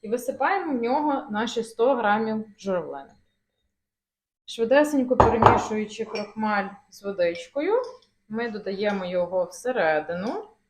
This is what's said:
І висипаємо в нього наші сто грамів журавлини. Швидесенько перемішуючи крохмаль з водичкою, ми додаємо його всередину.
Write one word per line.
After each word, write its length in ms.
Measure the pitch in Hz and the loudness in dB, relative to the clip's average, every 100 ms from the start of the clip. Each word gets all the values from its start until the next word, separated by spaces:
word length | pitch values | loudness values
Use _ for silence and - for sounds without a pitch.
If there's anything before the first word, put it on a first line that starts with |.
І 80 | 214 | -4
висипаємо 640 | 247 254 240 294 392 339 | -4 -4 -2 0 0 -2
в 80 | 254 | -2
нього 420 | 233 285 294 277 - | 0 0 0 -2 -4
наші 320 | 208 233 240 | -4 -2 -4
сто 320 | 220 - 240 254 | -6 0 2 4
грамів 500 | 208 214 220 220 214 - | 2 2 0 -2 -6 -10
журавлини. 500 | 190 180 151 139 139 _ _ _ _ _ _ _ _ _ _ _ _ _ - | -4 -2 -4 -10 -14 _ _ _ _ _ _ _ _ _ _ _ _ _ -18
Швидесенько 720 | - 226 269 302 294 254 247 | -4 4 4 6 2 2 4
перемішуючи 880 | 226 220 214 - - 214 208 - 220 | 4 8 6 6 2 -4 -6 -8 -8
крохмаль 600 | - 208 214 214 208 196 - _ | -6 -8 -4 -2 -2 -2 -10 _
з 140 | - | -12
водичкою, 720 | 202 196 175 170 - 277 320 466 494 - _ _ _ | -10 0 0 -2 -6 -4 0 0 -2 -12 _ _ _
ми 200 | 214 233 | -6 -6
додаємо 540 | 208 196 190 208 202 180 | -6 -8 -4 -2 -2 -2
його 380 | 180 175 185 180 | -2 0 -2 -2
всередину. 1000 | - 247 240 160 156 156 175 202 370 427 _ | -4 -4 0 2 2 -2 -6 -4 -6 -8 _